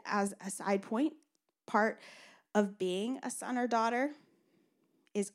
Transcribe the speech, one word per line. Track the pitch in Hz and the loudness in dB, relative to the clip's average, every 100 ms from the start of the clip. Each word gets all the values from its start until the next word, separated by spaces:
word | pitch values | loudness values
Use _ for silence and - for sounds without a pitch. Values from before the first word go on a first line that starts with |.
| - | -2
as | 208 202 202 | 0 0 -2
a | 196 | -10
side | - 180 202 | -6 0 0
point, | 196 220 302 - _ _ _ _ - | 0 0 0 -2 _ _ _ _ 0
part | 220 220 - - - - - _ | 2 4 0 -10 -20 -20 -20 _
of | 214 208 202 | 2 2 0
being | 185 185 220 262 | -2 0 -2 -4
a | - | -6
son | - - 247 | -6 -4 -2
or | 240 | 2
daughter | 233 226 240 277 294 - _ _ _ _ _ _ _ _ | 2 2 2 0 -4 -16 _ _ _ _ _ _ _ _
is | 214 196 | -4 -4